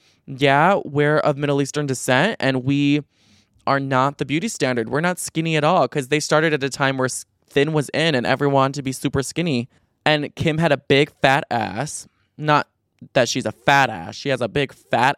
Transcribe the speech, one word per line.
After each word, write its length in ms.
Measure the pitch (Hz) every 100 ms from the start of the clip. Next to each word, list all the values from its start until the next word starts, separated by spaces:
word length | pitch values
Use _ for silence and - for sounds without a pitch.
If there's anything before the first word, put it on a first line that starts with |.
| _ _ -
yeah, 540 | 135 139 139 165 196
we're 360 | - 143 147 151
of 180 | - 139
Middle 240 | 147 143
Eastern 240 | 139 151 147
descent 520 | 131 - 127 185 -
and 240 | 135 131
we 400 | 127 143 143 147 147 _ _ _ _ _ -
are 120 | 139
not 380 | 135 131 135 143
the 80 | 135
beauty 220 | 139 120
standard. 420 | - 135 123 113
We're 120 | 131
not 180 | 175 180
skinny 360 | - - 165 156
at 80 |
all, 240 | 147 180 127
'cause 200 | 151 127
they 120 | 151
started 340 | - 156 160
at 100 | 147
a 60 | 135
time 280 | - 135 135
where 80 | 127
s-, 200 | - - _ _
thin 260 | - 143
was 180 | 151 131
in 220 | - 165 131
and 100 | 85
everyone 280 | 127 143 139
wanted 180 | 135 139
to 80 |
be 80 | 135
super 300 | 131 143 139
skinny. 480 | 135 - 175 127 117 _ _ _
And 320 | - 151 147 -
Kim 220 | 165 156
had 140 | 165
a 60 | 135
big 340 | - 139 147 _
fat 220 | 139 135 -
ass. 560 | 117 104 98 147 - - _ _ -
Not 320 | 151 147 - _ _ _ -
that 160 | - 120
she's 160 | 131 110
a 60 |
fat 400 | - - 139 131
ass. 240 | 107 87 -
She 140 | 143
has 120 | 131
a 60 | 120
big 260 | 147 139
fat 420 | - - 117 127